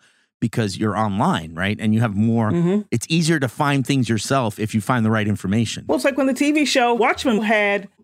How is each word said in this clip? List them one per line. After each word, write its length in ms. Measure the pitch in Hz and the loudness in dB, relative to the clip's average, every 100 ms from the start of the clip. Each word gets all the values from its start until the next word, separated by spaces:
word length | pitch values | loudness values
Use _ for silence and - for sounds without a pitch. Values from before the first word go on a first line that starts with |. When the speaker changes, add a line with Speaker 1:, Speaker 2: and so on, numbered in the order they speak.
| _ _ _ - | _ _ _ -6
Speaker 1:
because 360 | 120 - 104 87 | -4 -2 -2 -2
you're 200 | 107 98 | -2 0
online, 560 | 107 98 165 127 82 | -2 0 0 -2 -4
right? 240 | 82 95 110 | -6 -4 -2
And 140 | 110 | 0
you 80 | 110 | 2
have 140 | 120 98 | 0 0
more, 360 | 113 113 110 | 2 2 0
Speaker 2:
Mm-hmm. 300 | 170 170 208 202 | 0 0 0 -2
Speaker 1:
it's 140 | 117 - | -6 -2
easier 300 | 165 156 160 | 0 2 0
to 80 | 127 | -2
find 380 | - 143 139 127 | -2 0 0 0
things 240 | 139 113 | 0 0
yourself 500 | 110 - 139 127 - | -2 0 0 0 -4
if 140 | 107 110 | -4 -2
you 60 | |
find 240 | - 127 110 | 0 2 2
the 60 | |
right 160 | 110 104 | 2 0
information. 580 | 98 92 110 110 - - | -2 0 0 -2 -4 -4
Speaker 2:
Well, 80 | 311 | 0
it's 100 | 285 | 0
like 120 | 269 | 0
when 100 | 269 | 0
the 60 | |
T 180 | 262 294 | 0 2
V 140 | 302 262 | 2 2
show 280 | 262 240 | 2 2
Watchmen 480 | 240 254 359 277 214 | 2 0 0 0 2
had 440 | 214 214 202 202 196 _ | 2 2 2 -2 -4 _